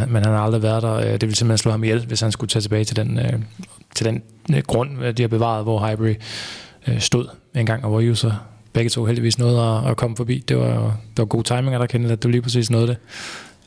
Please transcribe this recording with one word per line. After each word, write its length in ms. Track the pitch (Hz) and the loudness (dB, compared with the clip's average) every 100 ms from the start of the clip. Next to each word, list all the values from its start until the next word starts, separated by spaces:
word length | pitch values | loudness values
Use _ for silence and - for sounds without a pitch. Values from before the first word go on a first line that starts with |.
| 127 | 2
men 160 | 110 107 | 2 4
han 80 | |
har 60 | 107 | 4
aldrig 240 | 107 113 | 2 2
været 200 | 110 113 | 2 2
der. 100 | 113 110 | 0 0
Øh, 100 | 110 | 0
det 160 | 107 | 0
ville 140 | 110 107 | 0 2
simpelthen 220 | 117 107 | 2 2
slå 140 | 117 | 2
ham 120 | 110 | 2
ihjel, 220 | 110 117 117 | 2 0 -2
hvis 160 | 110 | -2
han 100 | 110 | -2
skulle 180 | - 110 | -2 -2
tage 120 | 113 | -2
tilbage 220 | 104 107 | 0 0
til 120 | 107 107 | 0 -2
den, 240 | 113 117 | 0 0
øh, 140 | 120 117 110 - - - - - | 0 -2 -4 -12 -18 -20 -12 -2
til 100 | 113 | -2
den, 160 | 117 - - - 139 | -2 -6 -6 0 0
øh, 60 | 139 | 2
grund, 220 | 117 139 131 | 0 -2 -4
øh, 140 | 123 117 | -4 0
de 60 | |
har 40 | 117 | 0
bevaret, 360 | 113 117 110 | 2 0 0
hvor 220 | 107 110 110 | 0 0 0
Highbury, 260 | 110 110 107 - - - - - - 127 | 0 0 0 -6 -12 -12 -14 -18 -8 -4
øh, 120 | 117 | -2
stod 280 | - 123 127 - _ 131 | 0 0 -2 -10 _ -2
engang, 280 | 110 113 | 0 -2
og 60 | 110 | 0
hvor 100 | 110 | 2
I 60 | 117 | 2
jo 100 | 110 | 2
så 160 | 113 104 - - - | 0 -2 -8 -20 -4
begge 160 | 117 117 | -2 0
to 160 | 120 110 | 0 0
heldigvis 340 | 117 117 117 | 0 0 2
nåede 220 | 120 120 | 2 2
at, 280 | 117 110 127 | 2 0 0
at 60 | 113 | 0
komme 200 | 120 110 | -2 -2
forbi. 260 | 117 127 120 | -4 -2 0
Det 100 | 127 | 0
var, 160 | 120 113 | 2 0
det 340 | 110 107 - - | 0 -2 -4 -2
var 80 | 107 | 0
god 180 | 117 | 0
timing 300 | 113 123 131 | 0 -2 0
af 60 | 123 | 0
dig, 100 | 120 | 0
Kenneth, 240 | 120 117 | 0 0
at 100 | 113 | 0
du 40 | 123 | 2
lige 120 | 123 | 2
præcis 280 | 120 120 113 | 2 0 2
nåede 180 | 113 117 | 2 2
det 100 | 123 - - - - - - | -2 -8 -16 -14 -16 -18 -18